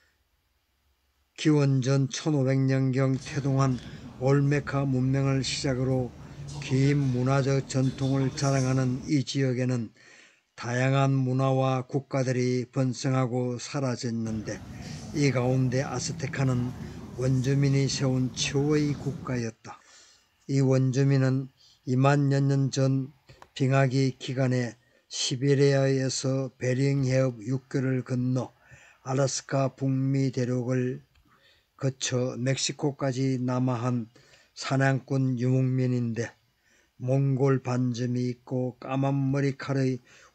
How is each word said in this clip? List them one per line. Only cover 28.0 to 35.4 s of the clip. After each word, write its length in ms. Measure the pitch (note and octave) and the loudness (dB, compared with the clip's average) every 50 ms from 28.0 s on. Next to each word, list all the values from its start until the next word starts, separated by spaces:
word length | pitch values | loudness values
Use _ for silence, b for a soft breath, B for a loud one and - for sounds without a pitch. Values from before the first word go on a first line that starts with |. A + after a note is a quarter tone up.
| A#2+ | -2
건너 480 | - B2+ B2 B2 B2+ B2+ B2+ A#2 - B B B B B B B B B B - | -2 -2 -2 0 0 0 -2 -2 -6 B B B B B B B B B B -8
알래스카 720 | C3 C3 C#3 C#3 C3 - - - - C#3 C3+ C3+ B2 - | -4 0 0 0 0 -2 -4 -6 -4 -2 0 0 -2 -2
북미 560 | - C3+ C3+ C3+ C3 C3+ C3+ C#3 C3+ C3+ C3 | -2 -2 -2 0 0 0 0 2 2 0 0
대륙을 720 | - C3 B2 A#2+ B2+ B2+ A#2 B2 C3 B2+ B2 B2+ C3+ D3 - _ _ _ b b b b b b b b b b _ | 0 -2 -2 0 -2 -2 -2 -2 0 0 0 -2 -4 -8 -12 _ _ _ b b b b b b b b b b _
거쳐 600 | - - C3+ C3+ - - - B2+ B2 B2+ B2+ A#2+ A#2 | -4 -4 -4 -4 -4 -4 -4 -2 -2 -2 -2 -4 -2
멕시코까지 1000 | B2 C3+ C3+ - - - C#3 - D#3 C#3+ C#3 - C#3+ C3+ A#2+ C3 C3+ C3 C3 B2 | -2 -2 -2 -2 -2 -6 -4 -4 -4 -4 -2 -2 -4 -4 -2 0 0 0 0 0
남하한 680 | B2 B2+ B2+ B2+ B2+ B2+ B2 A2+ A#2+ B2+ B2 A#2+ A2 - B B B B B B B B _ | -2 -2 0 0 0 0 0 0 -2 -2 -2 -2 -4 -8 B B B B B B B B _
사냥꾼 840 | - - - C3+ C3+ C3+ C3+ C3+ C3 - - C#3 C3+ C3 C3 B2+ | -12 -6 -2 0 2 2 2 2 0 -2 -2 -2 0 0 0 0
유목민인데, 920 | A#2 | 0